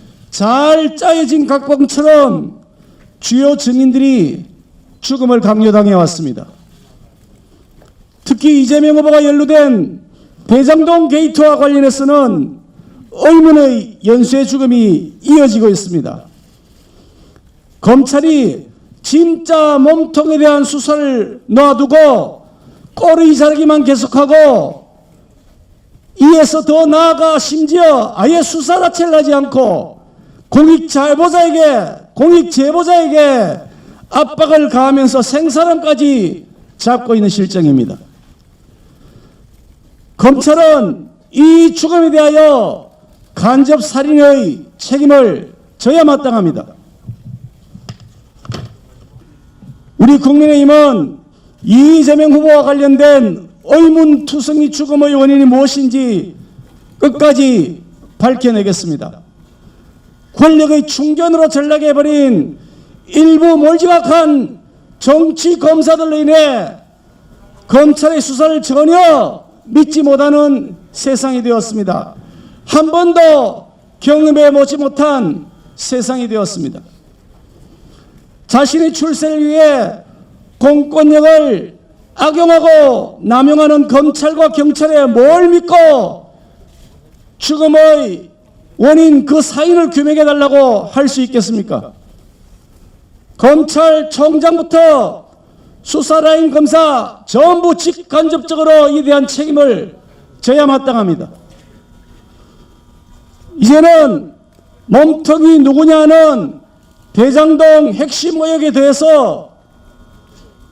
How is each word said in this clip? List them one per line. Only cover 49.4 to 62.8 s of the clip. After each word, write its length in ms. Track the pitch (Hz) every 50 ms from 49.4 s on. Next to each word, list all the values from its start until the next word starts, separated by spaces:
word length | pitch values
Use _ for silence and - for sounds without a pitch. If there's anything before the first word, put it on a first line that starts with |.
| _ _ _ _ - - - - _ _ _
우리 200 | - 254 269 285
국민의힘은 1000 | 277 277 269 294 294 302 302 294 285 277 277 294 302 294 277 233 185 143 - - - _ _ _ _ _ _ _ _ -
이재명 680 | - 220 262 285 311 330 320 269 294 294 302 311 302 277
후보와 300 | 302 302 311 302 294 285
관련된 840 | 285 285 277 285 277 269 254 294 294 285 269 233 190 160 - - - _ _ -
의문투성이 1080 | - 285 330 330 320 320 320 320 302 294 240 294 - 277 302 226 302 302 302 302 285
죽음의 420 | 302 294 302 269 294 285 294 285 285
원인이 320 | 269 269 277 277 277 269
무엇인지 880 | 247 247 262 277 269 - 285 269 247 240 269 262 240 202 165 110 175 - - - _ _ - - _ _ _ _ _ _
끝까지 840 | - - 285 233 294 294 302 254 254 277 262 240 190 143 175 165 - - - _ _ - _ _
밝혀내겠습니다. 1040 | - 208 247 254 247 254 240 226 208 196 196 175 - - 170 147 110 107 - - - _ _ _ _ _ _ _ _ _ - _ _ _ _ _ _ _ _ _ _ _ _ -
권력의 520 | - 294 320 311 311 302 285 302 294 302
충견으로 600 | - - 262 294 302 302 320 339 339 330 320 320 311
전락해버린 1080 | 320 285 294 294 302 302 302 294 277 285 294 302 294 285 277 262 220 160 135 - - - - - _ _